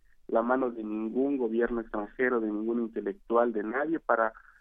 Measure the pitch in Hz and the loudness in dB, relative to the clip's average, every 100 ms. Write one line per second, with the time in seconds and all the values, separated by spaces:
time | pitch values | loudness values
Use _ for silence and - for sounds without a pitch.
0 | - - - 113 117 131 131 117 107 107 | -20 -20 -2 0 2 2 0 -2 -6 -4
1 | 110 113 139 143 120 113 117 117 110 107 | -2 0 0 0 0 2 0 0 -4 -6
2 | 104 - 127 123 110 104 110 120 117 110 | -6 -2 0 2 0 -2 -2 -2 -2 -4
3 | 104 98 - 117 120 107 104 123 156 160 | -6 -6 0 2 2 0 -2 -2 -2 -2
4 | - 117 113 110 - - | 2 2 2 -2 -18 -20